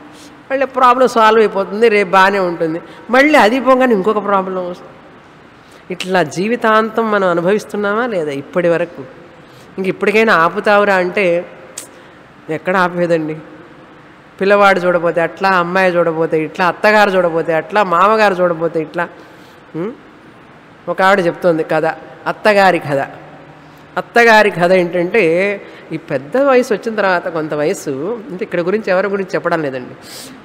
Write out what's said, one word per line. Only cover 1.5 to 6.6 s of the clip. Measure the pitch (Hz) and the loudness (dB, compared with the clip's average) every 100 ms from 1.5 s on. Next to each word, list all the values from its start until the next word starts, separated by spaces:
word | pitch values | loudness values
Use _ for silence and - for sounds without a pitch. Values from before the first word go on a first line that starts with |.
| 185 185 202 233 | 0 -4 0 2
రేపు | 208 190 | 2 2
బాగానే | 190 190 202 | 4 4 2
ఉంటుంది, | 185 165 165 160 - - - | -2 -2 -4 -4 -10 -18 -2
మళ్ళీ | 247 294 294 | 2 4 4
అది | 208 262 | 4 2
పోగానే | 247 254 254 | 2 2 4
ఇంకొక | 208 185 214 | 2 0 -2
ప్రాబ్లం | 202 196 190 185 175 | 0 -2 -2 -6 -8
వస్తుంది. | 180 - - - - - - - - - - - | -12 -16 -20 -20 -20 -20 -20 -20 -20 -20 -20 -14
ఇట్లా | 180 180 185 | -10 -2 0
జీవితాంతం | 151 131 208 240 | 0 -2 -4 -2